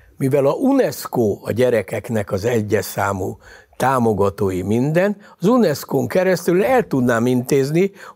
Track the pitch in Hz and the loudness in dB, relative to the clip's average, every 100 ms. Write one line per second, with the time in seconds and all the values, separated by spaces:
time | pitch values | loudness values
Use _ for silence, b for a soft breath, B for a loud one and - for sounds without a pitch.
0 | b - 135 143 135 160 262 277 185 - | b -4 0 2 2 2 2 2 0 -4
1 | - - 110 90 - 104 123 113 - 107 | -6 0 0 -2 -4 0 2 2 -2 -8
2 | - 110 101 98 120 117 107 107 - - | -4 -4 -2 -4 0 -2 0 -2 -2 -4
3 | 98 98 101 110 B B B - 127 135 | -4 -4 -6 -10 B B B -4 0 2
4 | 113 98 101 98 98 92 95 113 143 160 | 2 2 0 0 -4 -2 -2 0 0 0
5 | 202 202 B - 175 254 190 139 - 135 | 0 -2 B -2 2 4 2 0 -4 -4
6 | 120 185 185 175 - 175 226 262 - 135 | 0 0 2 0 0 2 2 0 0 0
7 | 123 113 123 127 123 143 135 160 196 B | 2 2 2 0 2 0 2 0 0 B
8 | B | B